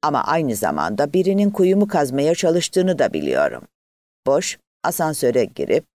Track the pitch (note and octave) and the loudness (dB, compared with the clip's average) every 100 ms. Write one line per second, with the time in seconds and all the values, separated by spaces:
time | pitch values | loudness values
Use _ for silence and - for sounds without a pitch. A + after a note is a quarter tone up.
0 | D3+ C#3+ F2+ D#3+ D3 G#2 F2+ D2 D#2+ G#2 | 0 0 0 0 0 -2 -2 -2 -4 -2
1 | C#3+ F3 F#3 G3 G3+ G3+ F#3 F#3+ G3+ F#3+ | 0 0 2 2 0 2 2 4 2 0
2 | C#3+ C3+ D3 E3+ E3+ E3+ - F#3+ F#3 D#3 | 0 0 0 2 2 0 0 0 0 2
3 | B2 D#2 C#2+ B1+ D2 A#1+ A1 _ _ _ | 0 0 -2 0 0 -2 -16 _ _ _
4 | _ _ - C#3+ - - _ _ - F3 | _ _ -2 0 -2 -10 _ _ -6 -2
5 | D#3+ D3+ B2 A#2+ A2 - C#2+ B2+ - | -4 0 0 2 -2 -4 -2 -2 -2